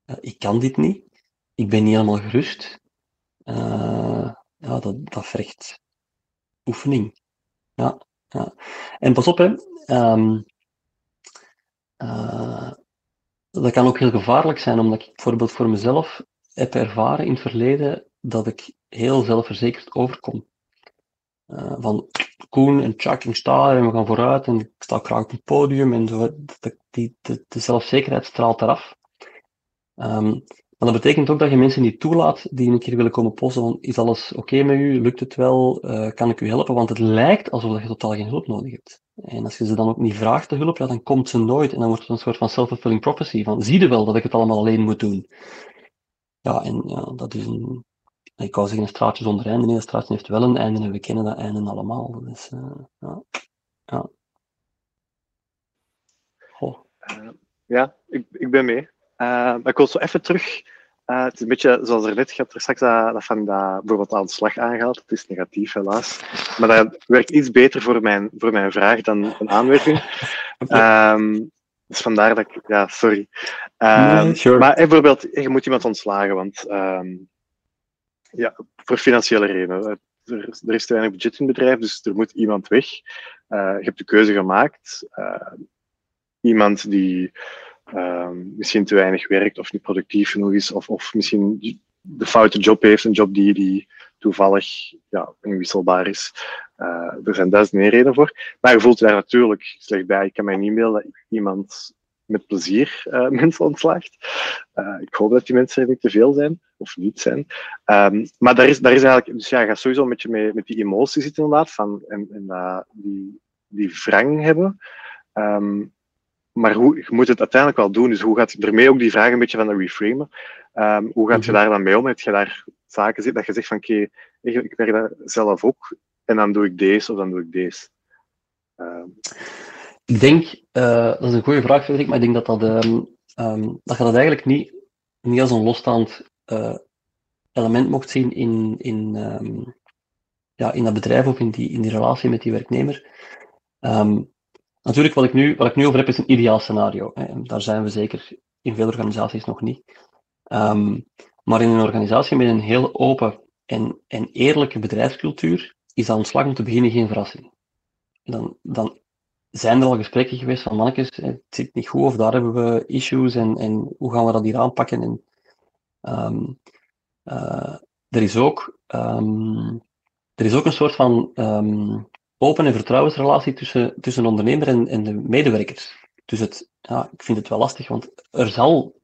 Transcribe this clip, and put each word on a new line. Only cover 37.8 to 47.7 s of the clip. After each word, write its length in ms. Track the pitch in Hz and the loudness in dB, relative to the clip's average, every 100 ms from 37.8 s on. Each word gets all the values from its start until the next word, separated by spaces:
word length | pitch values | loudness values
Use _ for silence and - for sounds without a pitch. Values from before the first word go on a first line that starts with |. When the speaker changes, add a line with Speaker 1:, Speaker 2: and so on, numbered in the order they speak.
Speaker 1:
je 60 | 110 | -6
totaal 260 | 113 110 | -8 -6
geen 140 | 107 104 | -6 -6
hulp 200 | 143 - | -8 -6
nodig 240 | 104 123 | -8 -10
hebt. 300 | 117 _ _ _ - | -14 _ _ _ -20
En 280 | - 117 | -14 -10
als 140 | 113 - | -10 -6
je 80 | 110 | -2
ze 100 | 107 | 0
dan 140 | 110 | 0
ook 80 | 113 | 0
niet 180 | 117 101 | -2 -2
vraagt, 340 | 110 135 - | 0 0 -2
de 60 | 143 | -4
hulp, 220 | 156 165 | -2 -2
ja, 100 | 131 | -6
dan 160 | 120 | -6
komt 260 | - 135 127 | -2 -2 0
ze 80 | 120 | 0
nooit. 360 | 113 135 147 | 2 2 0
En 60 | - | -2
dan 80 | 117 | -2
wordt 140 | 113 | -2
het 100 | - | -4
een 60 | 117 | -6
soort 200 | - 113 | -6 -4
van 120 | 113 | -2
self-fulfilling 520 | - 123 120 120 110 | -2 -2 -2 -2 0
prophecy 420 | 143 - 156 110 | -2 -4 -4 -4
van: 180 | 107 107 | -4 -4
"Zie 180 | 104 175 | 2 4
je 80 | 175 | 6
wel 180 | 117 107 | 4 2
dat 100 | 110 | 0
ik 80 | |
het 100 | 117 | 0
allemaal 240 | 113 110 107 | 0 2 2
alleen 240 | 110 110 | 2 2
moet 180 | 110 104 | 0 0
doen?" 280 | 107 98 - _ - - - _ _ _ _ _ _ _ | -2 -4 -8 _ -20 -20 -20 _ _ _ _ _ _ _
Ja, 220 | - - | -6 -4
en 200 | - 120 - | -4 -8 -8
ja, 160 | - - 127 | -10 -10 -12
dat 180 | 123 | -10
is 120 | 110 107 | -10 -8
een... 400 | 113 117 | -8 -8